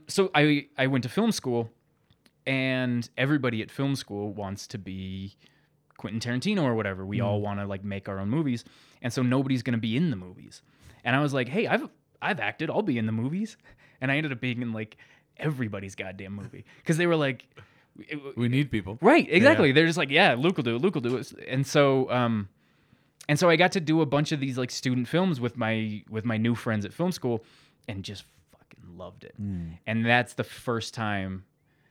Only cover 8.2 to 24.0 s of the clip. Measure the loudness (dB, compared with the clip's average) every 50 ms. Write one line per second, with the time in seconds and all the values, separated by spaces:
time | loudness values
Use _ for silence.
8.2 | -4 -2 -2 -2 0 -2 -2 -4 -6 -12 -20 -20 -20 _ _ _ -8 -6 -2 0
9.2 | 0 2 2 2 2 2 0 -2 0 -2 -2 -2 0 0 0 0 0 0 -2 -4
10.2 | -8 -14 -16 -18 -20 -20 -20 -20 _ _ _ _ _ -20 -20 -6 0 2 2 4
11.2 | 4 2 2 0 -2 0 0 -2 0 2 0 0 -2 -4 _ _ _ _ _ -6
12.2 | -4 -4 -2 -2 -2 -4 -4 -4 -4 -2 -2 -2 0 0 0 0 0 0 -2 -2
13.2 | -2 -2 -2 -4 -6 -6 -8 _ _ -20 -20 _ _ _ _ -8 -4 -2 -2 0
14.2 | -2 -4 -6 -4 -4 -4 -2 -2 -4 -6 -4 -6 -8 -8 -12 _ -20 _ -20 _
15.2 | _ _ _ -6 -4 -4 -2 -2 -4 -4 -4 -6 -10 -10 -10 -10 -10 -10 -10 -10
16.2 | -10 -10 -10 -10 -10 -12 -14 -18 -20 _ -20 -14 -2 -2 0 2 2 2 2 2
17.2 | 2 0 -2 -4 -10 _ _ -20 -20 _ _ _ _ _ _ -20 -14 -12 -12 -12
18.2 | -12 -12 -4 -2 0 2 2 2 0 2 -2 -4 -4 -4 -8 2 4 6 6 6
19.2 | 4 4 4 8 8 8 8 8 6 6 6 6 6 4 4 0 -2 2 4 6
20.2 | 6 6 4 4 2 2 2 2 0 0 0 2 0 0 0 0 -2 0 -2 -2
21.2 | -4 -8 -12 -16 -10 -4 -2 -2 -2 2 4 6 6 6 6 4 2 2 2 2
22.2 | 2 2 2 0 -2 -4 _ _ _ _ _ _ _ _ _ _ _ _ _ _
23.2 | -2 -2 0 4 6 6 6 6 6 4 2 0 0 2 2 2